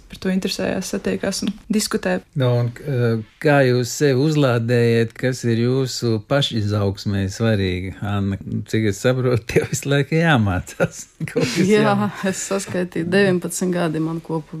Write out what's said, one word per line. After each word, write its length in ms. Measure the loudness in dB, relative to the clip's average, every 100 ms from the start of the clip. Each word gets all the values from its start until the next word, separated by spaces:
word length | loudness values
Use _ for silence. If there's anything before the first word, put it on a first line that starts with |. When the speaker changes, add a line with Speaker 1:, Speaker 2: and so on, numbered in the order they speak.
| -18
Speaker 1:
par 100 | -8
to 100 | -2
interesējās, 540 | -2 -2 -2 -4 -4 -4
satiekās 560 | -6 -4 -4 -4 -4
un 60 | -6 -6 -4
diskutē. 520 | -2 -2 -2 -2 -2 -4
Speaker 2:
Nu, 260 | -2 2 2
un, 120 | 0 -4 -4
eh, 340 | 0 0 0 -4 _
kā 180 | 4 6 6
jūs 200 | 2 0
sevi 280 | 0 2 2
uzlādējat, 1000 | 2 2 2 2 2 2 4 4 0
kas 300 | -2 -4 -2
ir 140 | 0 0
jūsu 680 | 2 0 -2 -2 -2 -2 0
pašizaugsmē 1000 | 0 0 0 -2 0 0 -2 -2 -2 -2
svarīgi? 680 | 0 0 2 0 -2 -6 -6
Anna, 360 | -4 -2 -2 -4
cik 500 | -4 -6 -2 0 0
es 140 | 0
saprotu, 400 | 0 0 0 0 0
tev 200 | 0 0
visu 200 | -2 0
laiku 260 | 0 2 2
jāmācās. 920 | 4 4 2 0 -4 -4 -4 -4 -18 -10
<laughs> 100 | -6
Kaut 180 | -2
kas 240 | 0 2 4
Speaker 3:
Jā, 160 | 4
Speaker 2:
jāmācās. 420 | 4 2 0 -2 -4
Speaker 3:
es 120 | -4 -4
saskaitīju, 600 | -4 -2 -4 -4 -4 0
deviņpadsmit 640 | 4 4 2 -2 -2 -2
gadi 260 | 0 0 0
man 220 | -2 -4
kopā 340 | -6 -6 -6 -10